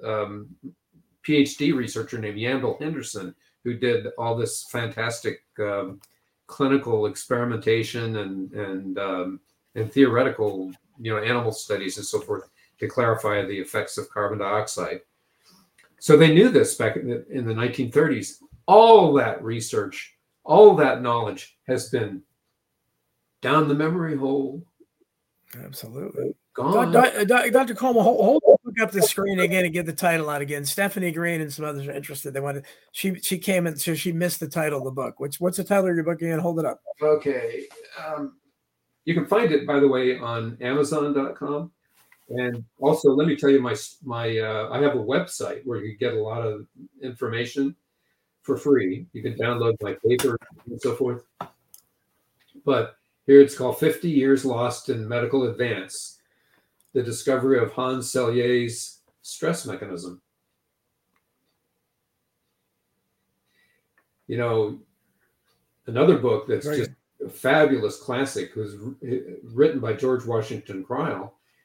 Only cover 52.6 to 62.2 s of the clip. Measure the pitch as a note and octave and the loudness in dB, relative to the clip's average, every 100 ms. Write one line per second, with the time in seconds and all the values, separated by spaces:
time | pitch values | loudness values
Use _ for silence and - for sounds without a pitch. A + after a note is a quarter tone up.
52.6 | C#3+ B2 A2 - _ _ - C#3 C#3+ - | -2 -2 -2 -10 _ _ 8 10 10 4
53.6 | B2+ - D#3 - F3 C#3+ C3+ C3+ C3+ A#2 | -4 0 0 0 0 2 4 4 2 -2
54.6 | A#2+ - - A#2 G#2+ A#2+ A#2+ C3+ A#2+ A2 | -2 -4 -6 -6 -4 -4 -2 0 -2 -2
55.6 | A#2+ G2 F#2 - - - _ _ _ _ | -4 -4 -10 -14 -16 -20 _ _ _ _
56.6 | _ _ _ B2+ A#2 A2+ C#3 C3 C3 B2+ | _ _ _ -4 -4 -4 -2 0 2 2
57.6 | A2 - B2+ B2+ A#2 B2+ A#2 A#2+ A#2+ B2 | 0 -2 -4 -4 -4 -2 0 0 0 0
58.6 | A#2 A#2 - - _ _ - - D#3+ E3+ | -2 -8 -14 -18 _ _ -18 -6 -4 -4
59.6 | A#2 F#2 G2 F2 F2+ F2+ _ _ _ _ | -8 -12 -12 -12 -14 -18 _ _ _ _
60.6 | _ _ _ _ _ _ _ _ _ _ | _ _ _ _ _ _ _ _ _ _
61.6 | _ _ _ _ _ _ | _ _ _ _ _ _